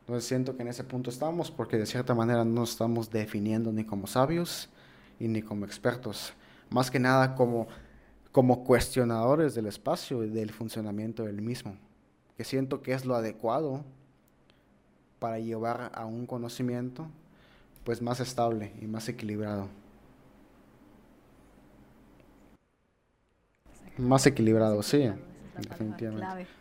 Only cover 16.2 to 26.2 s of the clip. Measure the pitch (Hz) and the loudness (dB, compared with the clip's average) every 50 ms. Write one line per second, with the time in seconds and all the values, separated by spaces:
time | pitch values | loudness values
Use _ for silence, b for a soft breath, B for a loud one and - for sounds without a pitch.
16.2 | 123 120 127 123 120 117 120 - 131 123 123 123 123 127 123 - 160 160 156 - | -6 -6 -6 -6 -6 -8 -6 -4 -2 -2 -2 -2 -4 -6 -8 -10 -14 -14 -14 -20
17.2 | - b b b b b b b b b b - - - 117 113 123 120 123 123 | -20 b b b b b b b b b b -14 -6 -4 -4 -2 0 -2 -2 -2
18.2 | 127 120 - - 117 117 117 110 104 101 - 110 110 110 110 110 110 - 120 - | -2 -4 0 0 2 2 2 0 -4 -6 -10 -12 -10 -8 -8 -6 -6 -8 -8 -8
19.2 | - 107 107 104 107 107 104 101 98 98 - - - - - - - - - - | -6 -6 -4 -4 -2 -2 -2 -4 -4 -6 -10 -16 -20 -20 -20 -20 -20 -20 -20 -20
20.2 | - - - - - - - - - - - - - - - - - - - - | -20 -20 -20 -20 -20 -20 -20 -20 -20 -20 -20 -20 -20 -20 -20 -20 -20 -20 -20 -20
21.2 | - - - - - - - - - - - - - - - - - - - - | -20 -20 -20 -20 -20 -20 -20 -20 -20 -20 -20 -20 -20 -20 -20 -20 -20 -20 -20 -20
22.2 | - - - - - - - _ _ _ _ _ _ _ _ _ _ _ _ _ | -20 -20 -20 -20 -20 -20 -20 _ _ _ _ _ _ _ _ _ _ _ _ _
23.2 | _ _ _ _ _ _ _ _ _ - - - - - - - 127 123 131 135 | _ _ _ _ _ _ _ _ _ -20 -20 -20 -20 -18 -8 -2 2 4 4 8
24.2 | 135 143 135 - 113 110 110 110 110 110 107 104 104 - - 147 143 117 95 - | 8 8 6 8 6 6 6 6 6 4 4 2 2 4 4 4 4 4 0 -2
25.2 | - - - - - - - - - - 104 - 113 107 104 - 117 113 107 107 | -10 -16 -20 -20 -20 -18 -14 -14 -12 -12 -8 -6 -6 -6 -4 -6 -6 -6 -4 -6